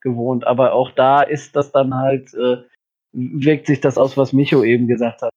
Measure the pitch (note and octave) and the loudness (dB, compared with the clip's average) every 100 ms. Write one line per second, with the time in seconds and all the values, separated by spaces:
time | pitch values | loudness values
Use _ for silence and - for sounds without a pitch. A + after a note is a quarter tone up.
0 | C3 A#2+ A#2+ B2+ B2 B2 B2+ A#2+ B2+ - | -6 -4 -4 -4 -2 2 2 2 -2 0
1 | C3 C#3+ C#3+ D3 - C#3+ C#3+ C#3 C3+ C3 | 2 4 2 -2 -6 -4 -2 0 0 0
2 | C3+ C3+ C3 - B2 B2 - _ _ _ | -2 -2 -4 -4 -2 -2 -6 _ _ _
3 | _ - B2+ D#3 C#3 D3+ - C#3+ C#3+ C3 | _ -10 -8 -2 0 0 0 0 0 0
4 | C3 C#3 C3 C3+ C#3 C#3+ A2 A#2+ A#2+ A#2 | 0 0 0 2 2 2 2 2 0 0
5 | A#2 - A#2 | -2 -4 -10